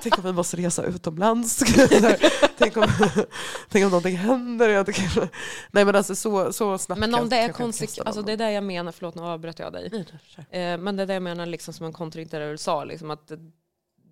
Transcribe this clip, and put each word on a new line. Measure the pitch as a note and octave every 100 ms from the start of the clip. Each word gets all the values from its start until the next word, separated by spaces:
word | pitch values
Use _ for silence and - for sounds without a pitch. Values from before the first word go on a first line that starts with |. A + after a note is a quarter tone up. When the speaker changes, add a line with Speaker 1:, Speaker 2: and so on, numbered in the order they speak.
Speaker 1:
"Tänk | A#3 G#3+
om |
vi | F#3
måste | F3 E3+ F3
resa | F3 -
utomlands." | - F3 E3+ D#3+ G#3+ A#3 A#3 - A#3
<laughs> | B3 C4 G#3+ A3+ - - - C#4+ -
Tänk | A3 A3
om, | - F3 F3+ - - - - - -
tänk | G#3 G3
om |
någonting | F3+ F#3 F3+
händer. | G#3+ C4 A#3+ A#3 A3+
Jag | G3+ G3
tycker, | G3 F#3 A3 - - - - -
nej, | G3+ G3+
men | G3+
alltså, | G3 F#3+
så, | A3 G3+ D#3
så | - G#3+ F#3+
snabbt | - F3+
Speaker 2:
Men | G#3+
Speaker 1:
kan | A#3+
Speaker 2:
om | A#3
det | B3
är |
Speaker 1:
jag | A3+ D#3+
kanske |
Speaker 2:
konse-, | A#3+ - -
Speaker 1:
testa | -
Speaker 2:
alltså, | - G#3
Speaker 1:
någon. | G#3
Speaker 2:
det |
är | G#3+
där | A3
jag | G#3
menar, | G3+ F3 F3
förlåt, | - E3+ F3
nu |
avbröt | E3+ E3 E3 D#3+
jag | E3
dig. | F3 F3+
Speaker 1:
Nej, | A3 E3
nej, | D#3 _
kör. | - D3+ F3+
Speaker 2:
Eh, | F3 E3+
men | F#3+ G3
det |
är | F#3+
där |
jag | F#3+
menar, | F3+ F3 F3
liksom, | E3 -
som | D#3+ E3
en |
kontring | D#3+ D#3+ E3 D#3+
till | D#3
det | D3+
du | D#3
sa, | - D#3
liksom, | C#3+ D#3 D#3
att | D3+ - D#3 D#3+ _ _ _ _ _ _